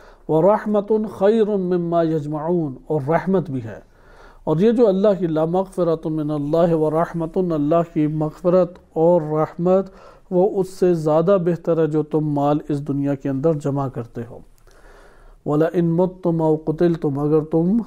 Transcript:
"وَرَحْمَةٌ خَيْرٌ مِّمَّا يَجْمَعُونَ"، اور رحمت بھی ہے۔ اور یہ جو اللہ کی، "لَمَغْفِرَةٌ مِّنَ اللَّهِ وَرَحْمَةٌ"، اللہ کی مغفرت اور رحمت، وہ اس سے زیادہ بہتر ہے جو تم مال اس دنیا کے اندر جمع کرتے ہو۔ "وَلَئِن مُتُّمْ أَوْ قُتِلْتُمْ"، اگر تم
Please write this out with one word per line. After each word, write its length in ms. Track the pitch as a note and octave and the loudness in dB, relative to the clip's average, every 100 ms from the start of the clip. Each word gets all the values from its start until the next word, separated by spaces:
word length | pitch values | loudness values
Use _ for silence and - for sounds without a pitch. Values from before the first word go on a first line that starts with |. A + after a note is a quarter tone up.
| - - - | -20 -14 -2
"وَرَحْمَةٌ 840 | D#3 F3+ G#3+ G#3+ G#3 G3+ A3 G#3+ - | 2 4 2 0 -2 0 -2 -2 0
خَيْرٌ 400 | F#3+ A3+ G#3 G3+ | 2 4 2 0
مِّمَّا 460 | F3+ F3+ E3+ E3+ | 0 -2 0 0
يَجْمَعُونَ"، 720 | E3 D#3+ C#3+ D3+ D#3 F3 D3+ B2+ - | 0 0 -4 -6 -2 -2 -2 -6 -4
اور 140 | D3+ C3+ | -4 0
رحمت 420 | E3 F#3 F#3+ C3+ | -2 0 -2 -2
بھی 140 | C3 | -6
ہے۔ 300 | A2 - - _ - - - - | -8 -14 -20 _ -20 -20 -20 -8
اور 140 | - D#3+ | -2 2
یہ 140 | G#3+ | 2
جو 160 | A#3+ A3+ | 4 4
اللہ 200 | F#3+ G#3 F3+ | 4 2 2
کی، 80 | F3 | 0
"لَمَغْفِرَةٌ 840 | D#3 D#3+ F3+ F#3+ - E3+ D#3+ D#3+ | 0 0 -2 -4 -2 -2 -2 -4
مِّنَ 220 | D#3 D3 | -4 -4
اللَّهِ 380 | D3+ C#3+ E3 F3 | -4 -2 2 2
وَرَحْمَةٌ"، 800 | E3 D#3 D#3 E3+ E3 D#3+ F#3+ F#3 | 2 0 0 -2 -4 -4 -2 -2
اللہ 420 | D#3 C#3+ E3 E3+ | 0 0 0 0
کی 140 | D#3+ D3+ | -2 -2
مغفرت 720 | D#3 D3+ - F3+ F#3 F3 - _ | -2 -4 -4 0 2 2 -4 _
اور 280 | E3 E3 F3 | 0 4 4
رحمت، 680 | D3+ D#3 D#3 - F3 F#3+ F#3+ - - - - | 2 -2 -2 -2 0 0 0 -10 -20 -20 -4
وہ 280 | F3+ G3+ G3+ | 2 2 0
اس 100 | F#3 | -4
سے 240 | - F3+ | 0 0
زیادہ 440 | E3+ D#3 D#3 E3 G3 E3+ | 2 2 2 4 2 2
بہتر 320 | D#3+ - E3 | -2 -2 0
ہے 100 | D#3+ | 0
جو 160 | D3+ | 0
تم 160 | D3+ D#3 | -2 -2
مال 380 | D#3 C#3+ C#3+ D3+ - | 0 0 0 0 -2
اس 180 | C#3+ D3 | -6 -4
دنیا 280 | C#3+ C#3 C#3 | -2 -2 -4
کے 140 | C#3 | -4
اندر 240 | C3+ D#3+ | -2 0
جمع 340 | D3+ D3 C#3 C3+ | 0 -2 -4 -4
کرتے 340 | A#2+ A#2 A#2+ A#2 | -8 -12 -12 -14
ہو۔ 100 | G#2+ - _ - - - - - - - - D3 | -16 -20 _ -20 -20 -20 -20 -20 -20 -20 -12 -2
"وَلَئِن 400 | D3 E3 F3+ E3+ | 0 0 0 0
مُتُّمْ 540 | E3 F#3 F#3 F3 E3 | 2 0 -2 -4 0
أَوْ 180 | D#3+ D#3 | 0 0
قُتِلْتُمْ"، 640 | D#3 D#3 F3 D#3+ D3+ C#3 D3 | -2 0 0 0 -2 -2 0
اگر 140 | D#3 | 0
تم 360 | D3+ E3 E3+ A#3 | 0 0 2 0